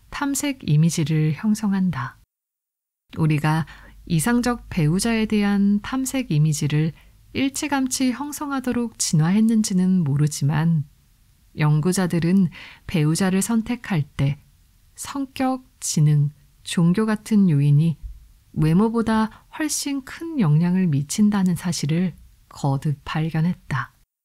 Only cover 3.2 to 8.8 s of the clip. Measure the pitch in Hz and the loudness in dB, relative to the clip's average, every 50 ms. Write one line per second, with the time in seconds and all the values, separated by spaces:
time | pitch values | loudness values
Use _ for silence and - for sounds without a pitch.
3.2 | 160 156 156 147 143 156 156 160 156 - - - - - - - - - 175 160 | 0 0 0 0 0 0 0 0 -2 -6 -10 -20 -20 -20 -20 -20 -8 -2 -2 0
4.2 | 147 233 240 240 240 247 240 233 - - - 190 156 147 160 190 196 240 233 220 | 0 2 0 0 0 0 -2 -4 -6 -8 -2 0 0 2 2 0 0 0 0 0
5.2 | 220 214 220 208 202 202 202 202 202 202 202 208 208 - - 262 262 262 - 269 | 0 0 0 0 2 2 2 2 2 2 2 0 -2 -4 -6 -4 -4 -4 -4 -4
6.2 | 254 - 165 147 151 156 151 147 - 143 147 151 156 160 151 - - - - - | -4 0 0 2 2 2 2 0 -2 0 0 0 0 0 -4 -8 -18 -20 -20 -20
7.2 | - - - - 262 277 269 - - 294 285 277 262 254 262 - 269 254 240 233 | -20 -10 -6 -4 -4 -2 -2 -4 -4 -2 -2 0 -2 -2 -2 0 -2 -2 -2 -4
8.2 | 269 294 285 - 302 285 277 269 262 254 240 240 | -8 -10 -8 -8 -8 -6 -6 -4 -4 -4 -4 -4